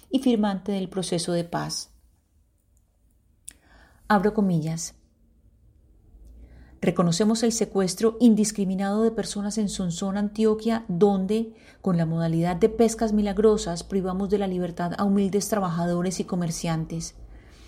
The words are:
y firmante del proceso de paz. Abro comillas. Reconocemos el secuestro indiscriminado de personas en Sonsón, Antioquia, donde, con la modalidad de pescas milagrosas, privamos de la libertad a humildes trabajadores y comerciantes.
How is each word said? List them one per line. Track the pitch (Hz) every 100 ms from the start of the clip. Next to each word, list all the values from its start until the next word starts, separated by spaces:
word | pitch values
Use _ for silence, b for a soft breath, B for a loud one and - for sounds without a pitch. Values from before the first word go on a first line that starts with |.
| b
y | 269
firmante | 262 233 208 190 -
del | 196 185
proceso | 190 175 175 170
de | 170
paz. | 170 156 151 - - _ _ _ _ _ _ _ _ _ _ _ _ _ _ _ - B B B B B -
Abro | 208 202
comillas. | 214 196 170 156 165 - - _ _ _ _ _ _ _ _ _ _ _ - - b b b b b
Reconocemos | - 175 175 165 214 226
el | 233
secuestro | 226 208 196 185 - 226 226
indiscriminado | 240 214 208 - 190 190 196 208
de | 226
personas | 220 196 202 202 214
en | 208
Sonsón, | - 185 165 196 196
Antioquia, | 208 208 220 214 226 226 -
donde, | 175 202 196 190 220 226 B B B
con | - 170
la | 160
modalidad | 165 165 165 170
de | 170 220
pescas | 220 226 226 226
milagrosas, | 214 208 190 214 214 170 170
privamos | - 196 185 185 196
de | 202
la | 196
libertad | 180 175 170 175 -
a |
humildes | 202 202 196 196 196
trabajadores | 214 185 165 175 175 180 175
y |
comerciantes. | 165 185 170 165 170 160 160 165 165 - - B B B